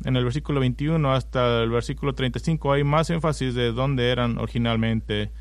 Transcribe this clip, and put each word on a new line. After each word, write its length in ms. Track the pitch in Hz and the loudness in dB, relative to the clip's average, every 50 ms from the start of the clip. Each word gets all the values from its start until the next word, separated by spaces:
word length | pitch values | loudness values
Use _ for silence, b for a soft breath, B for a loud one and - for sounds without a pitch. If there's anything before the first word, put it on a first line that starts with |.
| - | -4
en 120 | 135 127 | 0 0
el 60 | 127 123 | 0 0
versículo 380 | 123 117 151 - - 147 139 | 0 -2 -2 -4 -2 0 0
veintiuno 520 | 131 127 120 - 143 151 165 165 151 135 131 | 2 0 0 0 -2 0 0 2 2 2 2
hasta 520 | 131 120 - - 131 123 120 120 117 117 | 0 0 -2 0 2 2 2 2 2 2
el 60 | 113 | 2
versículo 440 | 117 120 113 - 143 - - 143 131 | 0 0 -2 -2 -6 -4 -2 -2 -2
treinta 240 | 123 131 127 120 123 | 0 -2 -2 -2 -2
y 40 | - | -2
cinco 300 | - 165 156 - 139 139 | -2 -2 0 0 0 2
hay 120 | 143 143 | 2 2
más 260 | 143 147 160 160 151 | 2 2 2 2 2
énfasis 420 | 170 165 147 180 - - 135 127 120 | 0 0 0 -2 0 0 -2 -2 0
de 160 | 123 120 120 113 | 0 0 0 0
dónde 380 | 120 131 139 139 127 120 123 | 0 0 0 2 2 2 2
eran 280 | 127 123 123 120 113 - | 2 2 0 0 0 -2
originalmente 960 | 113 113 - 120 117 117 117 113 113 113 113 110 - - 107 104 104 104 B B | -4 -2 -2 0 0 2 2 2 2 0 0 -2 -2 -2 -2 -2 -2 -4 B B